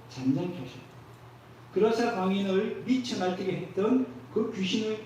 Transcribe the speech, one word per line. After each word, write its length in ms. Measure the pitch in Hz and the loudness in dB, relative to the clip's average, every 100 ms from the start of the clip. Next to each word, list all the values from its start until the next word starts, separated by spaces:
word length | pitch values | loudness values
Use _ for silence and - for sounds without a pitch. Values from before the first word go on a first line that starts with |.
| - | -14
잠잠케 440 | 131 131 160 180 139 | 0 2 2 0 -6
하셨고, 220 | 131 - - - - - - - - - - | -10 -14 -18 -20 -20 -20 -20 -20 -20 -20 -4
그라사 420 | 185 220 - 240 185 | 2 4 4 2 2
광인을 680 | 185 196 196 190 233 - 220 | 2 2 2 2 0 -2 0
미쳐 340 | 254 - 196 | 0 0 0
날뛰게 320 | 185 185 190 151 | 0 0 -2 -4
했던 500 | - 190 220 262 247 - - | -4 0 4 4 2 -6 -4
그 180 | 220 226 190 | -2 -2 -2
귀신을 440 | 185 220 214 214 | 0 0 0 -4